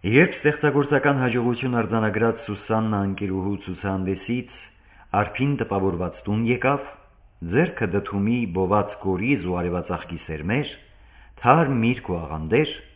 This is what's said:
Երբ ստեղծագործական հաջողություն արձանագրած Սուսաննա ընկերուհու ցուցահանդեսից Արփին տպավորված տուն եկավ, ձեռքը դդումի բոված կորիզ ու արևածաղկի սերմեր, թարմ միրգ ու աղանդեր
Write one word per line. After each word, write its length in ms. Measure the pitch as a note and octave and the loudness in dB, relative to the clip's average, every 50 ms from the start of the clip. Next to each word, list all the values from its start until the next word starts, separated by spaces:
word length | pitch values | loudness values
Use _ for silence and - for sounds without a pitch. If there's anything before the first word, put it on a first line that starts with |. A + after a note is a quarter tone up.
| - | 0
Երբ 300 | F#2+ A2 C3+ F3 F3 - | 6 6 6 6 6 2
ստեղծագործական 800 | - - D3+ D3 - - D3 C3+ D3 C#3+ C#3 D3 C3+ - D3 C#3+ | 0 0 0 2 2 0 2 4 4 2 4 2 2 4 2 2
հաջողություն 600 | C3+ B2+ B2 A2+ B2 A#2 B2 A#2+ A2+ C3+ C3 B2 A#2 | 2 2 2 2 2 2 0 0 0 -2 -2 0 0
արձանագրած 600 | A2+ F#2 A2 A2+ A2 G#2+ G2 G#2+ A2+ A#2 G#2+ - - | 0 2 0 2 2 2 2 2 2 2 0 -2 -6
Սուսաննա 540 | - G#2 F#2+ - - A2+ A2 A2 A2 G#2+ G2+ | -8 -8 -8 -4 -2 0 0 2 0 0 0
ընկերուհու 540 | G2 G2 G2 F#2 G#2 F#2+ F#2+ F#2+ F#2 G2+ G2+ | 0 0 -2 -2 -4 -2 -2 -2 -2 -2 -4
ցուցահանդեսից 1000 | F#2 - - F#2 - - G2+ F#2+ F#2+ F#2 F#2 G2 F#2 - - A#2+ B2 B2 - - - - - _ _ _ - - - - - - | -4 -6 -10 -10 -6 -4 -4 -2 -2 -2 -2 -4 -4 -4 -4 -4 -4 -4 -8 -16 -20 -20 -20 _ _ _ -20 -20 -20 -12 -2 0
Արփին 380 | G2+ G#2 - - - C3 C#3+ C#3+ | 0 0 0 -2 -2 0 0 0
տպավորված 640 | B2+ A#2 - G2 G2 F#2+ F#2+ F2 E2+ F2+ E2+ - - | 0 -2 -2 0 0 2 0 0 0 -4 -4 -6 -8
տուն 220 | - G2+ G#2 G#2+ A#2 | -4 -2 -2 0 2
եկավ, 400 | A2+ B2 B2 - B2+ C#3+ C#3+ C#3 - - - - _ _ _ _ - _ _ | 2 0 2 2 0 0 0 -4 -10 -16 -20 -20 _ _ _ _ -20 _ _
ձեռքը 460 | E2+ E2 F2+ B2+ F3 F#3 - - A#2 F#2+ | -8 -2 2 2 2 0 0 -4 -4 -2
դդումի 480 | E2 G2+ - - G2 G2 G2+ G#2+ A#2+ B2 A#2 G2 | -2 -2 -2 -2 -2 0 0 2 0 0 -2 -2
բոված 400 | E2 F#2 F#2+ F2+ G2+ G#2 G2+ - - - | -2 -2 0 2 2 2 2 0 -6 -6
կորիզ 480 | - F#2+ F#2 F2 G#2 B2+ C#3+ A2 F2 F2+ | -2 -2 -2 0 0 0 0 0 0 -4
ու 80 | F2+ | -4
արևածաղկի 640 | F2 F2 F2 F2 F2+ F2 - F2+ E2+ - - E2+ D#2 | -2 -2 -2 -2 -4 -4 -4 -6 -8 -6 -10 -12 -12
սերմեր, 560 | - - D#2+ D2 D2+ F2 A2+ C3+ D3 - - - - - - - - - - - - - - - | -8 -8 -8 -6 -4 -2 -2 -2 -2 -4 -10 -16 -20 -20 -20 -20 -20 -20 -20 -20 -20 -20 -20 -2
թարմ 420 | - A#2+ C#3 E3 E3 C3+ C3+ A#2 | 4 6 6 6 6 2 2 2
միրգ 320 | A2 A#2 B2 A#2 - - | 2 2 0 0 -2 -6
ու 80 | F#2 E2+ | -4 -4
աղանդեր 560 | E2 C#2 D#2 D#2 D#2 D#2+ A2 C3 A#2 - - - - - - | -4 -6 -6 -6 -2 2 2 2 2 2 -4 -12 -16 -20 -20